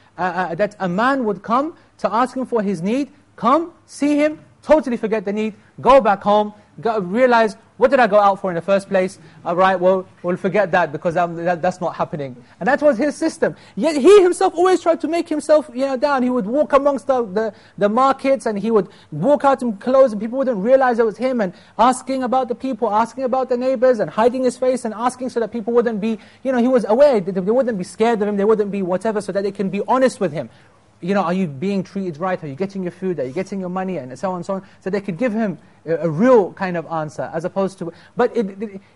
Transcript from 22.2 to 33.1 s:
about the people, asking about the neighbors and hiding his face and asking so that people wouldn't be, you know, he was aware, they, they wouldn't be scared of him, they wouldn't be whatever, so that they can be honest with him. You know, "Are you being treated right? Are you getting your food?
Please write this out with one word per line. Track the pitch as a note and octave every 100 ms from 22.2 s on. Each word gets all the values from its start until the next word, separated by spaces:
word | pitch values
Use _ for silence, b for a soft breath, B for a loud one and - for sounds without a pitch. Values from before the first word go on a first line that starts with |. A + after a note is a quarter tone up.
about | B3 B3+ B3
the |
people, | A3+ C4 B3+ A3+
asking | G#3 A3+ -
about | B3+ C4 B3+
the | A#3+
neighbors | C4 B3 B3+ A3
and | D#3
hiding | - A#3+ B3+
his | B3 -
face | B3+ B3
and | A3
asking | G#3 B3 - B3+
so | A#3+
that | G#3+
people | A#3 G#3+
wouldn't | A#3 A#3 G#3
be, | A3+ G#3+ B B
you | C4
know, | B3
he | B3
was | B3+ G3+
aware, | A#3 D4 A3
they, | F3
they | F#3 F3+
wouldn't | B3 B3 G3
be |
scared | F3 - A3+ G#3+
of | G#3
him, | G3+
they |
wouldn't | G3+ G#3+ G#3
be | G3
whatever, | F3+ F3+ E3+ G3+
so | G3+
that | F#3+
they | G3
can | G3 F#3+
be | G3 G3+
honest | C4 B3+ -
with | F3+
him. | D3+ A#2 b b b _ _
You | F3
know, | G3+
"Are | E3+
you | F#3+ E3+
being | C3 F#3+ G3
treated | E3+ G3 F#3 C#3+
right? | F#3 F3+
Are | D3+
you |
getting | C3+ G3 G3
your | F3
food? | - F#3